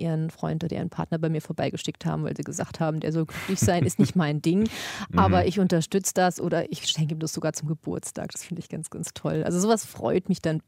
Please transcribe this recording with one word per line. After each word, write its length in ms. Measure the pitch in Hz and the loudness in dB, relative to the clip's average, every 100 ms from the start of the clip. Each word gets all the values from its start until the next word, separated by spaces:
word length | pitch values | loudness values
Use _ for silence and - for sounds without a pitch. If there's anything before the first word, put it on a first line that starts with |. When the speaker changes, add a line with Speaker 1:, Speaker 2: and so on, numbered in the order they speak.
Speaker 1:
ihren 300 | 165 156 160 | -2 0 -2
Freund 320 | - 160 160 | -2 -4 -2
oder 120 | 165 - | -2 -2
ihren 140 | 175 | -4
Partner 300 | - 165 165 | -4 -2 0
bei 100 | 160 | 0
mir 120 | 156 | -2
vorbeigeschickt 640 | - 165 135 185 - - 165 | -4 -2 -2 -2 -6 -6 -4
haben, 160 | 156 | -2
weil 140 | 151 - | -2 -4
sie 60 | |
gesagt 360 | 143 160 - - | -6 -6 -6 -2
haben, 220 | 160 156 | -2 0
der 100 | 151 | 0
soll 140 | 160 160 | 0 -2
glücklich 340 | - - 190 | -4 -4 2
sein, 240 | 196 175 180 | 4 4 2
ist 140 | - | 4
nicht 160 | 196 185 | 2 4
mein 260 | 151 151 | 2 2
Ding, 280 | 165 185 220 - - | 2 4 2 -2 -8
Speaker 2:
<laughs> 200 | - 208 | -10 0
Mhm. 80 | 175 | 4
Speaker 1:
aber 260 | 190 185 180 | 6 6 4
ich 140 | 196 | 4
unterstütze 540 | 185 170 151 196 - | 4 4 2 0 0
das 260 | - 180 - | 2 2 2
oder 320 | 170 165 160 | 0 0 0
ich 160 | - - | -4 -2
schenke 260 | - 151 151 | 0 0 0
ihm 40 | |
das 140 | 156 | -4
sogar 180 | - 156 | -2 -2
zum 160 | - 147 | -2 -4
Geburtstag. 640 | 156 - 175 - - - | -4 -4 -6 -6 -8 -8
Das 120 | - | -8
finde 180 | - 170 | -10 -10
ich 80 | - | -8
ganz, 200 | 156 160 | -10 -10
ganz 240 | - 170 | -8 -8
toll. 300 | - 160 156 | -4 -2 0
Also 160 | - 175 | 0 2
sowas 260 | 208 226 - | 4 2 0
freut 440 | - 123 175 - | -4 0 0 0
mich 120 | 180 | 0
dann 200 | 165 156 | 0 -2